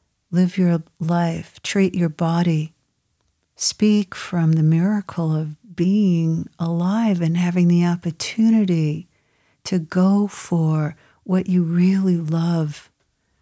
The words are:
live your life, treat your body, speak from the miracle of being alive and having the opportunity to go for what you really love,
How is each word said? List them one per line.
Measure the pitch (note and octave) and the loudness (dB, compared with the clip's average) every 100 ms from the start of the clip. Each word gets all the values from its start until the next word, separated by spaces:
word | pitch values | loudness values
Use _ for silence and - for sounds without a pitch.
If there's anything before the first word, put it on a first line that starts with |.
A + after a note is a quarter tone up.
| _ _ _ | _ _ _
live | F3 F3+ F#3+ | 0 0 2
your | F3+ E3+ - - | 0 0 -4 -8
life, | D#3+ E3+ E3+ E3 - - | -2 0 -2 -4 -10 -14
treat | - G3+ F#3+ F#3 | -6 0 0 0
your | E3+ | -2
body, | D#3 E3 E3+ F3 D#3 D#3 _ _ _ _ _ _ _ _ - | -2 -2 0 0 0 -4 _ _ _ _ _ _ _ _ -8
speak | - - G#3+ G#3 F#3+ | -6 0 2 2 0
from | - - F3 D#3+ | -8 -6 0 2
the | D#3+ | 4
miracle | D#3 D#3+ F#3 G#3+ F#3 - D#3+ D#3 | 4 2 2 -2 -4 -4 -2 -2
of | D3+ D3+ A3 F3+ | -4 -10 -12 -4
being | F3 G#3 G3 E3+ E3 E3 - - | 0 2 2 2 0 -2 -6 -8
alive | E3 E3+ F3+ G#3+ A3+ F3+ | -4 -2 -2 0 0 0
and | E3 E3+ | 0 0
having | F3 F3+ F3 | 0 2 2
the | F3 F3 | 4 2
opportunity | F3 F3 D#3 - - A3 A3+ G3 E3 D3+ D3+ - _ _ _ _ _ | -2 -6 -8 -6 0 2 2 2 0 -2 -4 -10 _ _ _ _ _
to | - F#3 | -6 -4
go | D#3+ F3+ F#3+ G3+ G3+ | -2 0 2 2 0
for | - - E3+ D#3+ D#3 D3+ - _ _ | -6 -4 0 0 0 -2 -8 _ _
what | - F#3 F#3 | -4 -2 0
you | F3+ | 0
really | E3 F3 F3+ F#3+ F#3+ F3 | 2 2 2 2 2 0
love, | D#3 E3 E3+ E3+ D3+ D3 - _ _ _ _ _ | 0 -2 0 0 -2 -6 -18 _ _ _ _ _